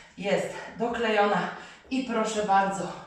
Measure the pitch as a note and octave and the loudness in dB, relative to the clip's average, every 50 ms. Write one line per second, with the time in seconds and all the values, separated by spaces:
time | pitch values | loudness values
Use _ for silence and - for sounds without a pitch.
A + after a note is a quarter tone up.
0 | - - - - F3+ G3+ F3+ E3 - - - - - - - - A3+ A#3+ A#3 A#3 | -20 -18 -10 -6 -2 0 2 0 0 -2 -6 -8 -12 -10 -6 -2 -2 -2 0 0
1 | A#3 G#3+ G#3+ G3+ G3+ G#3 G3+ F3+ F#3 F#3 - - - - - - - - C4 B3 | 0 2 4 4 4 4 4 2 0 -2 -6 -10 -14 -18 -20 -16 -8 -4 -2 -2
2 | F3 - A3+ A3 G#3+ A3 G#3 G#3 F#3 F#3+ G3 G3 G3 F#3+ E3+ E3+ D#3+ - - - | -2 0 0 0 0 0 0 0 2 4 4 4 4 2 0 -4 -4 -6 -8 -10
3 | - | -14